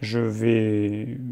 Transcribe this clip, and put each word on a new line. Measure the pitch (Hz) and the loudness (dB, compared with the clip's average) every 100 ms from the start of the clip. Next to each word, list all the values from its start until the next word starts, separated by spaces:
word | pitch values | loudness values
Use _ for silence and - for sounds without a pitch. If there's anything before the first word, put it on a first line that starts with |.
je | 110 120 | -4 -2
vais | 113 107 113 113 110 104 104 104 113 127 127 | -2 0 2 4 4 2 0 -2 -6 -8 -8